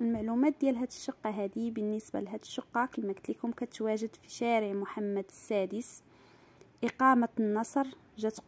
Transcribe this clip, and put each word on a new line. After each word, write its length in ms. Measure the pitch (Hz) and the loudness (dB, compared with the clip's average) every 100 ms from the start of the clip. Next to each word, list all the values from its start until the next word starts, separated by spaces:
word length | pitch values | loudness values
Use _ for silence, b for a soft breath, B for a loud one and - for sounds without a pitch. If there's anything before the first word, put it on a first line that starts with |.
المعلومات 540 | 233 226 220 240 294 285 | 0 0 0 2 4 4
ديال 160 | 269 240 | 2 2
هاد 120 | 254 | -2
الشقه 420 | - - - 214 | -6 -10 -6 -4
هادي. 420 | 214 196 220 233 | -2 -2 -2 -4
بالنسبه 480 | 226 208 214 - 202 | -2 -2 -2 -4 -6
لهاد 200 | 196 214 | -6 -8
الشقه 440 | - - - 233 247 | -10 -10 -4 0 0
كما 220 | - 202 | -2 -4
قلت 220 | 196 - | -4 -6
لكم 220 | - 233 | -4 -4
كتواجد 640 | - 233 - 220 214 220 - | -4 -6 -4 -2 0 -4 -10
في 140 | - | -14
شارع 440 | - 233 226 208 | -4 2 2 2
محمد 520 | 202 196 220 208 196 190 | -2 -4 -4 -2 -2 -4
السادس، 760 | - - 208 190 208 - - - b b b b b b b | -6 -2 0 0 -4 -6 -10 -16 b b b b b b b
اقامه 460 | 233 - 262 247 233 - | -4 4 6 6 4 2
النصر، 480 | 214 214 233 - 269 - - - | 2 2 0 0 0 -4 -18 -4
جات 220 | 214 - | -4 -4